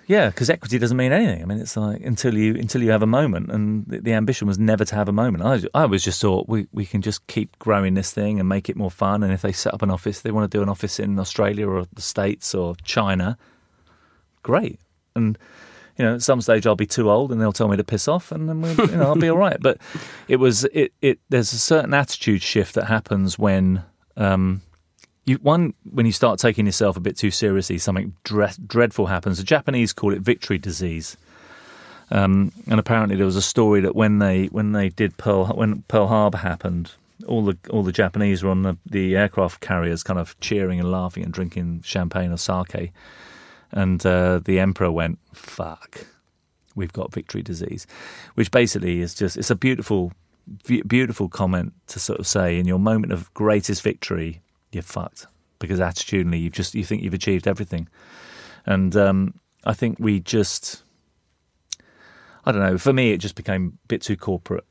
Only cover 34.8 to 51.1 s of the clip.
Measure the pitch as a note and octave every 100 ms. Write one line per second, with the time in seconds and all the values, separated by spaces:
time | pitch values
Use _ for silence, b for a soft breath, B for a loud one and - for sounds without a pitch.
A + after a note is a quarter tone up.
34.8 | F#2+ F2+ G2+ - A2 G2 F#2+ - A2 G#2
35.8 | - A2 G2+ A2 G#2 - F#2+ E2+ F#2 F2
36.8 | E2 - _ - - A#2 G2+ F2 - A2
37.8 | F#2 F2+ F#2 G#2 G2+ F#2 F#2+ F#2+ F#2+ F2
38.8 | - G2 F#2 F#2+ G2+ - F2 - - F2+
39.8 | E2+ E2+ - F2+ E2 - - G#2 F#2 F2+
40.8 | F2+ F#2 F2+ F2+ F2 F#2+ F2 F#2 E2+ E2+
41.8 | - F#2+ F2 F#2 F2+ E2+ - F#2 F2+ G2
42.8 | F2 - B B B B B B B -
43.8 | F#2 F2+ F#2+ F2+ F2+ F2+ F2+ F#2 F#2+ F#2
44.8 | F2+ E2 E2+ E2+ _ - - - E2 D#2+
45.8 | - - - _ _ _ _ _ _ -
46.8 | F2 - - - - G2 G2+ E2 F2+ -
47.8 | - B B B B B A#2 B2 A#2+ G2
48.8 | F2+ F2 F2 - F#2+ - - G#2 C3 C3
49.8 | - G2+ F2 - _ _ - G2+ - B2
50.8 | G2+ A#2+ B2